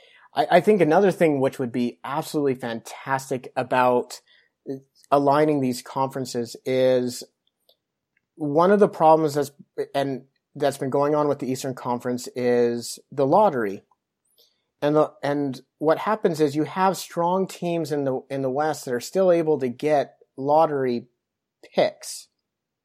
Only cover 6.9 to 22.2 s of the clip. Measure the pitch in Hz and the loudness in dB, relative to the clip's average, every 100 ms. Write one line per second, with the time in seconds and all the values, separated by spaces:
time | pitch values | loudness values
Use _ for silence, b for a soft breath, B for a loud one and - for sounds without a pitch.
6.9 | 127 123 123 - _ _ _ _ _ _ | 2 0 -6 -14 _ _ _ _ _ _
7.9 | _ _ _ _ - 151 147 180 208 196 | _ _ _ _ -8 -2 2 4 4 2
8.9 | - 160 160 156 147 143 - - - 135 | 4 6 6 4 0 -4 -8 -12 -10 -6
9.9 | 143 139 127 - _ _ 143 143 131 135 | -4 -4 -4 -10 _ _ -4 -4 -2 -2
10.9 | 143 143 151 151 139 127 131 135 123 127 | 0 2 2 0 -2 -4 -6 -6 -8 -4
11.9 | 123 127 123 - 127 123 120 120 120 117 | -4 -4 -6 -6 -4 0 2 2 -2 -8
12.9 | - _ 135 135 185 208 131 104 101 - | -14 _ -2 2 4 4 2 -4 -6 -14
13.9 | _ _ _ _ _ _ _ _ _ 147 | _ _ _ _ _ _ _ _ _ 0
14.9 | 151 143 - 143 143 143 123 - _ 151 | 2 2 -2 -4 -2 -4 -6 -16 _ 0
15.9 | 151 202 220 208 151 151 147 151 185 190 | 0 -2 -2 -2 0 0 0 -4 0 0
16.9 | 175 - 170 170 185 185 - 175 170 147 | -2 -6 -4 -2 -2 -4 -6 -6 -4 -4
17.9 | 147 135 127 - 135 135 131 156 143 135 | -4 -2 -4 -6 -6 -4 -2 -2 -4 -4
18.9 | 120 - 190 185 170 156 147 131 123 147 | -6 -4 0 4 4 2 0 -2 -4 0
19.9 | 147 127 _ _ - 139 151 160 139 131 | 0 0 _ _ -8 0 2 2 0 -2
20.9 | 120 - _ _ _ _ _ - - 139 | -4 -8 _ _ _ _ _ -8 -2 -2
21.9 | - - - | -2 -14 -16